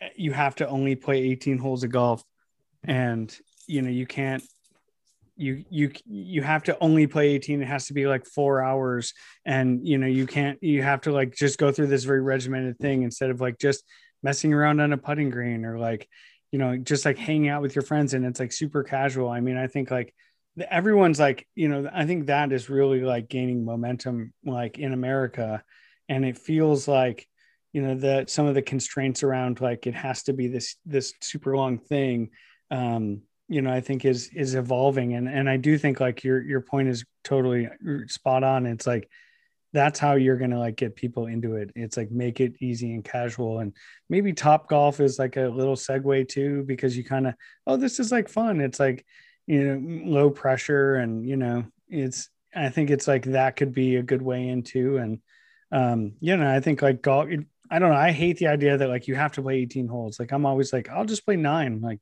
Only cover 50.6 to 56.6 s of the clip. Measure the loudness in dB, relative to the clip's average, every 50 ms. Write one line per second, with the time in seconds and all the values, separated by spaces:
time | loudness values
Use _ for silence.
50.6 | 0 0 2 2 4 4 2 2 0 -2 -4 -4 -4 -4 -2 -2 -2 -2 -2 -2
51.6 | -4 -6 _ _ _ _ -6 -4 -4 -4 -6 -8 -12 -14 _ _ _ _ -6 -4
52.6 | -4 -2 0 0 2 2 2 2 2 2 2 2 0 0 0 2 2 2 0 0
53.6 | -2 -2 0 0 2 2 2 0 0 0 -2 -2 0 -2 -4 -4 -4 -4 -4 -4
54.6 | -6 -4 -2 -2 0 0 0 -2 -2 -4 -6 -8 -10 _ _ _ _ _ _ _
55.6 | _ _ 0 2 2 2 2 0 -2 -4 -6 -4 0 0 2 4 4 4 2 2